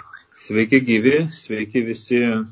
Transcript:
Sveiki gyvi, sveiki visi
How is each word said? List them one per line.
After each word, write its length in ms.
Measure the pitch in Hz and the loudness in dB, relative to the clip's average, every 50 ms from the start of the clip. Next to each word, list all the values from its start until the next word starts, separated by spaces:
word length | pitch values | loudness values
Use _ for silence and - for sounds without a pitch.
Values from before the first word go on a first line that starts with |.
| - - - - - _ _ | -16 -20 -20 -20 -20 _ _
Sveiki 480 | - - - 107 110 113 110 135 131 127 | -18 -10 -4 -2 0 2 2 2 2 2
gyvi, 340 | 120 117 110 110 131 143 156 165 156 | 2 2 2 4 4 4 2 2 -2
sveiki 560 | - - - - 110 107 107 104 - 127 117 113 | -6 -12 -12 -10 -8 -8 -6 -4 -2 -2 -2 -2
visi 380 | 113 117 - - 123 120 120 117 113 110 110 110 | -6 -8 -6 -2 0 0 2 0 0 -2 -4 -6